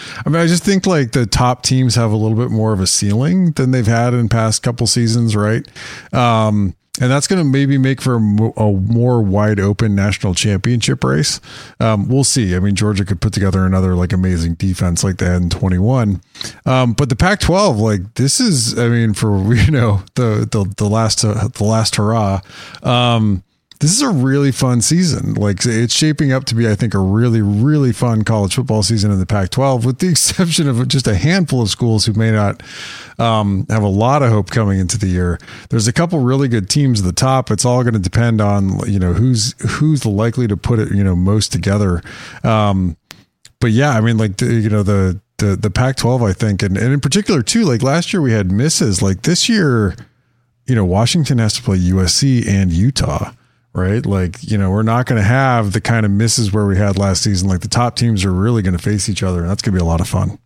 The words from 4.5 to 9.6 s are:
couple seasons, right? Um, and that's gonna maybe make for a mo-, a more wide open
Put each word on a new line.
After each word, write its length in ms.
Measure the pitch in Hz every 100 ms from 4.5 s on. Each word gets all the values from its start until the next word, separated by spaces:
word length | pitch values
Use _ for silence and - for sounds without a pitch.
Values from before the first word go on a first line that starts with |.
| 107
couple 240 | 127 117 117
seasons, 500 | 123 117 117 117 104
right? 320 | 104 117 - - - - -
Um, 600 | - 120 113 110 104 98 - _ -
and 100 | 127
that's 160 | 139 -
gonna 160 | 190
maybe 340 | 147 135 139 139
make 240 | 131 131
for 140 | 131
a 60 | 120
mo-, 340 | 107 104 110 -
a 140 | 107
more 500 | 98 101 117 123 123
wide 380 | 101 98 107
open 380 | 101